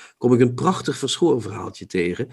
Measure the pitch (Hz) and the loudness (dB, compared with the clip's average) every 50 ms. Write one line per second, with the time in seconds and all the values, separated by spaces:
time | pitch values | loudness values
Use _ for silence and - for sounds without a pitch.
0 | - - _ _ - 123 123 117 127 123 120 120 131 175 185 - - - 131 - | -20 -20 _ _ 2 4 6 6 6 4 2 0 0 0 0 0 -4 -6 -6 -4
1 | - 131 - - 180 170 143 123 104 98 104 101 92 92 - - 95 - - 92 | -4 -4 -2 0 2 2 2 0 -2 -6 -10 -10 -10 -12 -12 -14 -18 -6 -4 -2
2 | 85 87 87 - 123 - | -2 -2 -2 -4 -8 -10